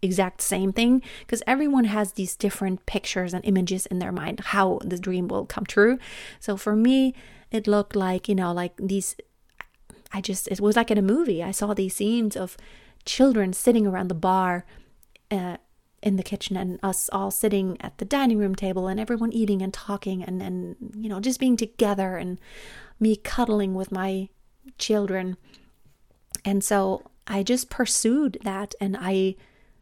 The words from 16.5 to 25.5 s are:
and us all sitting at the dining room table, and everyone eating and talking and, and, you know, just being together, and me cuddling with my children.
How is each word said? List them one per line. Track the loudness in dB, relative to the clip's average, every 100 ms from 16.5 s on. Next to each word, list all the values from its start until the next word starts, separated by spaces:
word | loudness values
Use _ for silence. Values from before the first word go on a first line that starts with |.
| -4
and | -4 -4
us | -4 -2 -4
all | -4 -4
sitting | 0 0 2 0 -4
at | -10 -8
the |
dining | -2 2 2 2
room | 0 0
table, | -2 -2 -2
and | -4
everyone | -4 -2 -2
eating | 0 0 0
and | -2
talking | -6 -8 -6 -6 -6
and, | -6 -8
and, | -6 -8 -8 -12 -14 -10
you | -8
know, | -4
just | -4 0
being | 2 2
together, | 0 0 0 2 -2 -4
and | -8 -10 -14 -20 -20 -20 -20 0
me | 2
cuddling | 2 0 -2 2 2 0
with | -4 -4
my | -4 -4 -4 -6 _ _ _ -20 -8
children. | 0 0 0 -2 -4 -8 -14